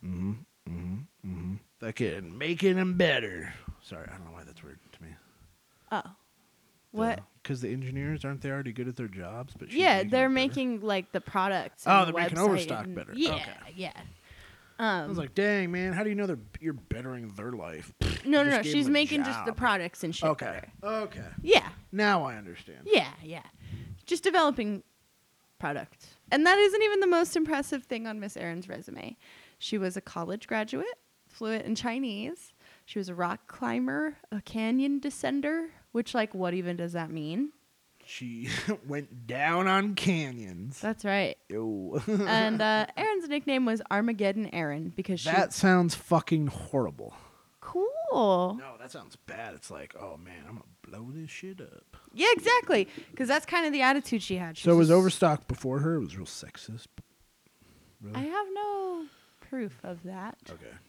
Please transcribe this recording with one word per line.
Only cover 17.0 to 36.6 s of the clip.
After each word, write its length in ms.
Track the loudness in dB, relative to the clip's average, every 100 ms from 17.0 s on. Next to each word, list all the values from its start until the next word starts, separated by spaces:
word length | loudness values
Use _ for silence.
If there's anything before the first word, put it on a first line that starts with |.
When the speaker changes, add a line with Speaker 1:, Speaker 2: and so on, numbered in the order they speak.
| -6 -8 -10 -8
Speaker 1:
their 160 | -8
life?" 400 | -6 -8 -10 -12 -2
Pfft, 260 | -2 -2 4
Speaker 2:
No, 140 | 4
Speaker 1:
you 20 | 6
Speaker 2:
no, 40 |
Speaker 1:
just 60 | 4
Speaker 2:
no. 40 |
Speaker 1:
gave 80 | 2
Speaker 2:
She's 120 | 2 4
Speaker 1:
them 60 |
a 60 | 4
Speaker 2:
making 260 | 4 0
just 200 | -2 -2
the 80 | -4
Speaker 1:
job. 40 | 0
Speaker 2:
products 440 | 2 2 -2 -6
and 120 | -6
shit 140 | -2 0
Speaker 1:
Okay. 160 | 0 -4
Speaker 2:
better. 480 | -8 -12 -10 -6 -4
Speaker 1:
Okay. 260 | -4 -8 -12 -10
Speaker 2:
Yeah. 280 | 6 6 6 -12 -10
Speaker 1:
Now 320 | 0 4 4
I 100 | 2
understand. 540 | -6 -12 -16 -16 -16 4
Speaker 2:
Yeah, 200 | 4 4 -8
yeah. 200 | -14 -14 -16 -20 -12 -12 -12 -14 -4
Just 180 | 0
developing 580 | 4 4 4 2 -2 -4 -8 _ _ _ _ _ _ _
product. 460 | -6 -6 -8 _ -20 -20 -2
And 120 | 4 6
that 120 | 8
isn't 240 | 6 6
even 160 | 2 4
the 60 | 4
most 300 | 4 4 0
impressive 480 | 0 0 -2 -6
thing 220 | -6 -8 -6
on 100 | -8
Miss 180 | -8 -8
Erin's 320 | -6 -6 -8
resume. 480 | -12 -12 -12 -12 -14 -20 -20 -20 _
She 200 | -4 -2
was 180 | -2 -4
a 40 |
college 480 | -8 -8 -6 -8 -4
graduate, 500 | -4 -2 -4 -6 -8 _ _ _
fluent 360 | -10 -4 -4
in 120 | -2 -4
Chinese. 760 | -2 -4 -4 -4 -8 -10 -16 _ -20 -20
She 140 | _ -8
was 100 | -6
a 60 |
rock 320 | -2 -2 -2 _
climber, 720 | -6 -4 -2 -2 -2 -4 -6 -8
a 80 | -10
canyon 560 | -6 -4 0 2 2 0
descender, 680 | -2 -4 -2 0 0 -2 -4 -10 _
which, 220 | -4 -2
like, 200 | 0 -2
what 180 | -2 -2
even 220 | -2